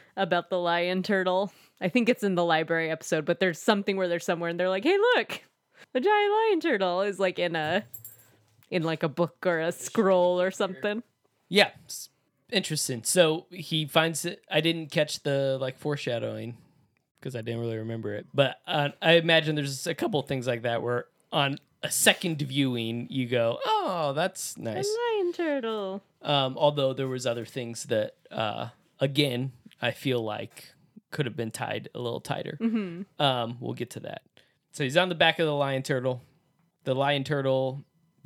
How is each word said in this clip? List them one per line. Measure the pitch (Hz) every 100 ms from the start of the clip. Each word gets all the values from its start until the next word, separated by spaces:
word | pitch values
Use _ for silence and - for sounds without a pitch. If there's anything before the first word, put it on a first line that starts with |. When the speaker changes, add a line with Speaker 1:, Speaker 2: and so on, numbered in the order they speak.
| -
Speaker 1:
about | - 185 180 -
the | 180
lion | 175 175 180 185
turtle. | 180 196 185 185 202 - _ -
I | 180
think | 247 226
it's | 247
in | 202
the | 175
library | 170 160 156 165 160
episode, | 156 - 160
but | 151 170
there's | 185 156
something | - 202 202 190
where | 185
they're | 170
somewhere | - 170 170
and | 170
they're | 185
like, | 190
"Hey, | 269 403 466 453
look, | 214 - - _ _ _ -
a | 262
giant | 349 415 415
lion | 427 453 349
turtle | 320 214 185 175
is, | 202 185
like, | 190 175
in | 175 165
a, | 156 185 - - - - _ _ _ _ -
in, | 180
like, | 160 160
a | 165
book | 127 175 - 185
or | 165
a | 165
scroll | 175 - - 190 185 180 180
or | 185
something." | - 196 190 208 214 - _ _ _ -
Speaker 2:
Yeah. | 190 - - -
S-, | - - _ _ _ _
interesting. | 196 - 156 - 123
So | - 185 160 160 -
he | - 151 160 151
finds | 165 165 160 170
it. | - -
I | 160
didn't | 165 165 156
catch | 170 151 -
the, | 147 139 135 135
like, | 131 131
foreshadowing | 151 143 - 117 113 110 110 117 _ _ _ _ _ _
'cause | 135
I | 123
didn't | 113 117
really | 117 110
remember | 113 113 107
it. | 104 -
But, | 135 135 - -
uh, | 160 143 -
I | 165
imagine | 170 165 160 156
there's | 151 143 135 175
a |
couple | 160 339 156
things | - 135 123
like | 120
that | 120 117
where | 120 120 - _ _
on | 160 139 139 _ _
a | -
second | - 220 185 175 156
viewing, | 139 135 135 120 113 117 123
you | 131 120
go, | 120 117 120 508
"Oh, | 440 330 180 147 143
that's | 185 - - -
nice." | 113 107 403
Speaker 1:
A | 453 480 440
lion | 349
turtle. | 339 330 277 226 220 196 196 - _
Speaker 2:
Um, | - 143 131 135
although | 151 147 135
there | 131 131
was | 127 123
other | 120
things | 113 135 117 110
that, | - 110 107 - -
uh, | 110 110 - 117 - _ -
again, | 139 139 143 123 135 - - -
I | 123
feel | - 139 123
like | 110 107 107 - - _ _ - -
could | - 131
have | 107
been | 113
tied | - 113 107 -
a | -
little | 120 135
tighter. | - - - 151
Speaker 1:
Mm-hmm. | 226 220 185 170 196 -
Speaker 2:
Um, | 143 127 117 120
we'll | 120
get | 120 113
to | -
that. | - - - _ _ _ _
So | -
he's | 135 156
on | 185
the |
back | 165 165 160
of | 160
the |
lion | 143 139 135
turtle. | 131 135 127 123 - _ _ _ _ _
The | -
lion | 131 143 143
turtle | 135 147 135 131 131 139 - _ _ _